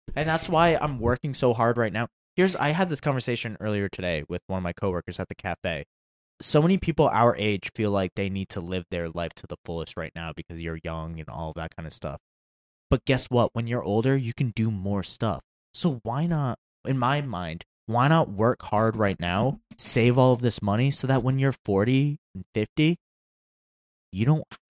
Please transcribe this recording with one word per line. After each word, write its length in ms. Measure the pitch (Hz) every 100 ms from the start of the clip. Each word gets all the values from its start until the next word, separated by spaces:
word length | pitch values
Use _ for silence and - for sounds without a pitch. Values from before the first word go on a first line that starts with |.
| - 143
And 120 | 156
that's 200 | 160 -
why 280 | 160 170 160
I'm 180 | 147 127
working 340 | 117 123 147
so 220 | 127 127
hard 220 | 117 117 120
right 140 | 110
now. 160 | 101 117 _ _
Here's, 220 | - 190 -
I 140 | 143
had 180 | 165 185
this 100 | 143
conversation 560 | 151 131 120 120 113 104
earlier 280 | 107 104 98
today 360 | - 90 78 76
with 120 | 87 -
one 100 | 92
of 40 |
my 80 | 90
coworkers 480 | - 101 87 87 90
at 80 | 90
the 60 |
cafe. 500 | - 95 82 90 76 - _ _ _ _ -
So 200 | - 151
many 140 | 165 190
people 300 | - 156 143
our 280 | 107 120 -
age 340 | 107 98 -
feel 160 | - 107
like 220 | 101 95 -
they 120 | 98
need 200 | 98 95
to 100 | 98
live 240 | 85 92 85
their 180 | 90 85
life 260 | 82 82 -
to 100 | -
the 100 | 80
fullest 320 | - 82 78 -
right 160 | 80
now 180 | 85 82
because 260 | 78 - 82
you're 180 | 82 82
young 360 | 82 80 80 82
and 80 | 76
all 240 | - 80
that 200 | 80 80 -
kind 100 | 78
of 60 |
stuff. 260 | - 76 69 _ _ _ _ _ _ -
But 140 | 131
guess 220 | - 131 -
what? 240 | 120 110
When 140 | 117 117
you're 160 | 120
older, 340 | 76 107 127 135
you 160 | 117
can 160 | - 127 110
do 140 | 110
more 320 | 101 95 101
stuff. 380 | 90 - 113 69 - _ _
So 260 | - 175 123
why 220 | 110 131 170
not, 320 | 156 135 113 _ _ -
in 120 | 135
my 220 | 123 147
mind, 440 | 139 90 85 85 - _ -
why 200 | 117 139
not 220 | 160 -
work 320 | 101 117 -
hard 340 | - 107 113 110
right 220 | 101 87
now, 420 | 87 92 127 - - -
save 380 | - 120 120 127
all 160 | 127
of 80 | 120
this 220 | 120 -
money 280 | 101 104 139
so 160 | 139 131
that 160 | 135
when 160 | 127 135
you're 160 | 135 -
forty 540 | - 98 113 131 147 147 _
and 100 | 92 -
fifty, 440 | 107 107 - 156 175 _ _ _ _ _ _ _ _ _ _ _
you 120 | 95 117
don't 180 | 156 - -